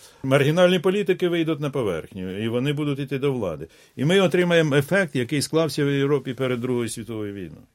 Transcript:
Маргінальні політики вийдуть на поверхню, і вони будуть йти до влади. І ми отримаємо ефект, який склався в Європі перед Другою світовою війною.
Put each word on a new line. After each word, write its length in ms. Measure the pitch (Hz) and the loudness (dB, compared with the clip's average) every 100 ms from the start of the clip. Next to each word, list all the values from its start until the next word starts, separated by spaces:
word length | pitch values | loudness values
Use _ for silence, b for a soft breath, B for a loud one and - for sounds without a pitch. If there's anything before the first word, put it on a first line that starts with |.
| B B | B B
Маргінальні 560 | 135 139 143 170 180 180 | 2 4 4 4 4 4
політики 500 | 190 202 196 180 180 | 2 0 0 0 0
вийдуть 320 | 170 160 156 | 0 -2 -2
на 100 | 147 | -2
поверхню, 680 | 139 107 82 - 95 92 95 | -2 -2 -2 -6 -10 -8 -4
і 40 | 113 | -2
вони 240 | 120 135 | -2 -2
будуть 260 | 147 147 139 | -2 -2 -4
йти 200 | 139 139 | -4 -2
до 140 | 139 | -2
влади. 340 | 127 95 76 78 b b b | -2 -4 -6 -10 b b b
І 80 | |
ми 160 | 139 196 | 2 4
отримаємо 560 | 185 175 180 170 156 143 | 4 4 4 4 4 2
ефект, 400 | 143 196 185 135 | 2 0 0 -2
який 260 | 117 147 | -2 -2
склався 420 | 139 160 160 156 | 0 0 0 0
в 40 | 143 | 0
Європі 460 | 139 139 147 131 | 0 2 0 -2
перед 260 | 123 131 123 | -4 -2 -2
Другою 280 | 123 120 117 | -2 -2 -4
світовою 460 | 120 107 113 104 | -8 -10 -8 -8
війною. 280 | 101 85 76 - | -10 -12 -14 -20